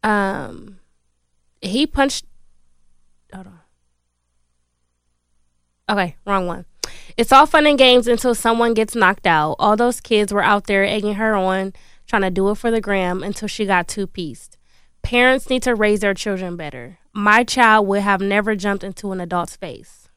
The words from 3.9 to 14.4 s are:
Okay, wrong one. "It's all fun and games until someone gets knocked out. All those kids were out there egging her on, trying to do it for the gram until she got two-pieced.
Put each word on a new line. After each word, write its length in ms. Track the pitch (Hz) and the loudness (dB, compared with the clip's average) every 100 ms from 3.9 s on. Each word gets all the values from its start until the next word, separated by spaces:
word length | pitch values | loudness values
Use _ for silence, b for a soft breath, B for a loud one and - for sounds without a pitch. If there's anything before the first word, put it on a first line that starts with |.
| _ _ _ _ _ _ _ _ _ _ _ _ _ _ _ _ _ _ _ - | _ _ _ _ _ _ _ _ _ _ _ _ _ _ _ _ _ _ _ -4
Okay, 240 | 208 180 - | -2 -2 -4
wrong 220 | - 196 180 | -4 -2 -2
one. 200 | 170 180 _ B B B - | -8 -14 _ B B B -4
"It's 160 | 233 | 4
all 140 | 262 294 | 6 6
fun 200 | 320 302 | 6 4
and 100 | 285 | 6
games 300 | 262 247 233 | 6 6 4
until 260 | 233 254 | 0 0
someone 400 | 226 226 226 233 | 0 0 0 0
gets 200 | 220 220 | 0 -2
knocked 320 | 240 190 202 190 | 2 2 2 0
out. 300 | 160 151 143 | 2 0 0
All 180 | - 214 | 0 2
those 240 | 240 240 | 0 -2
kids 320 | - 214 208 | -2 0 0
were 100 | 202 | 0
out 260 | 196 208 - | 2 0 0
there 160 | 202 | 0
egging 300 | 196 214 208 | 0 -2 -4
her 200 | 202 220 | -2 0
on, 380 | 208 185 190 190 - b b - | 0 0 -2 -4 -10 b b -4
trying 160 | 220 | -2
to 80 | 190 | 0
do 180 | 185 190 | 0 -2
it 40 | 208 | 0
for 120 | 240 | -2
the 100 | 226 | -2
gram 440 | 208 196 180 185 | -2 -2 -2 -4
until 240 | 196 - 214 | -6 -8 -10
she 180 | - 208 | -6 0
got 220 | 185 175 | 0 -2
two-pieced. 680 | - 190 - 165 120 | -8 -8 -8 -10 -12